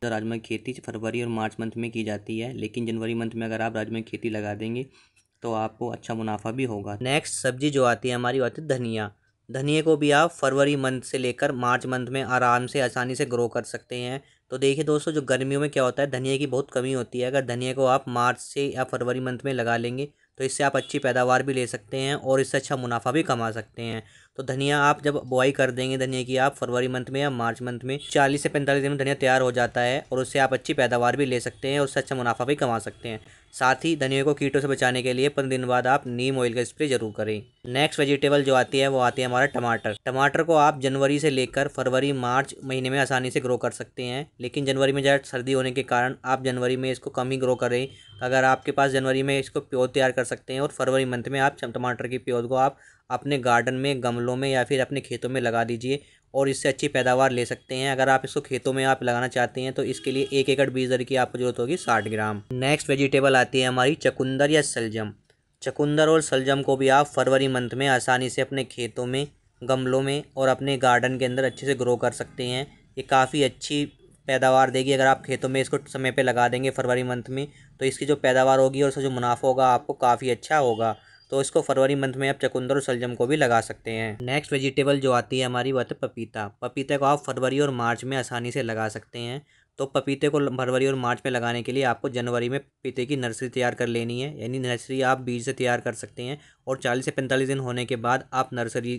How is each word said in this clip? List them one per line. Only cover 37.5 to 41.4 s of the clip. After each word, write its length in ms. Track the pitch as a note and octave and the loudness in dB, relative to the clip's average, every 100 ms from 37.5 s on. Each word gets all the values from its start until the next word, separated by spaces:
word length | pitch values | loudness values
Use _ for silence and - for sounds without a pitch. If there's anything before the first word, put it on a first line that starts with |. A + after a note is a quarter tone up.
| _ - | _ -6
नेक्स्ट 320 | B2+ D#3 - | 0 0 2
वेजिटेबल 420 | C#3 C#3 C#3+ C#3+ | 2 2 4 2
जो 100 | C#3 | 4
आती 240 | C3 A#2+ C3+ | 2 2 2
है, 100 | C3+ | 2
वो 100 | C3+ | 2
आती 220 | B2 A#2+ | 0 0
है 60 | B2+ | -2
हमारा 180 | B2 C#3+ | 2 0
टमाटर। 480 | - A#2+ A2+ A2 G2+ | 0 -2 -2 -2 -6
टमाटर 380 | C3+ C3 C#3 D3 | -4 0 2 2
को 120 | D#3+ D#3 | 4 4
आप 240 | D3 D3 | 4 2
जनवरी 380 | C3+ C3+ C3+ C#3+ | -2 2 2 2
से 120 | D3+ | 2
लेकर 380 | C3 | 0